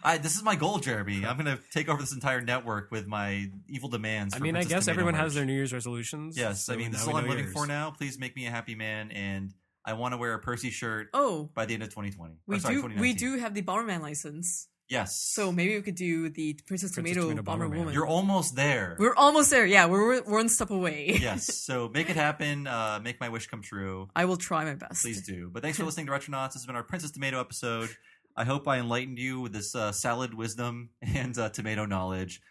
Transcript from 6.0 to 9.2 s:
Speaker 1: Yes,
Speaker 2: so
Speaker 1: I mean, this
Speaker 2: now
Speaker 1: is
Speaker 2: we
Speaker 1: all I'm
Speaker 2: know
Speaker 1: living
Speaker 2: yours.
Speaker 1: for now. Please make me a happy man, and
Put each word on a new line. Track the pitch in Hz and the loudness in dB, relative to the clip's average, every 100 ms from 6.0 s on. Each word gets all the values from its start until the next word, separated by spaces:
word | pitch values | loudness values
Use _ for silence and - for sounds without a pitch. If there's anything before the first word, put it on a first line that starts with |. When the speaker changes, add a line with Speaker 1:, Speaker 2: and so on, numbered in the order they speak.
| 117 151 156 156 | -6 -8 -6 -2
Speaker 1:
Yes, | 113 98 | -2 -2
Speaker 2:
so | - | -4
Speaker 1:
I | 120 | -4
mean, | 117 | -4
this | 107 | -2
Speaker 2:
now | |
Speaker 1:
is | 151 | 0
Speaker 2:
we | |
Speaker 1:
all | 151 | 0
I'm | 123 | 0
Speaker 2:
know | |
Speaker 1:
living | 123 | 0
Speaker 2:
yours. | 101 | -2
Speaker 1:
for | 147 147 | -2 -2
now. | 147 156 | -2 -4
Please | 147 143 120 | -4 -6 -6
make | 127 | -8
me | 135 123 | -6 -6
a | |
happy | 117 113 | -6 -6
man, | 110 110 107 107 | -6 -6 -6 -6
and | 104 | -6